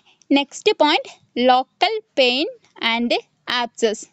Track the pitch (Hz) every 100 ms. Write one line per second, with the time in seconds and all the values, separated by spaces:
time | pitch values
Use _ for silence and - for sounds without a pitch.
0 | _ _ - 277 277 - 415 427 302 349
1 | - - _ 240 254 254 262 - 359 440
2 | - - 247 254 403 494 _ - 226 233
3 | 240 349 - _ - 240 233 - 220 214
4 | -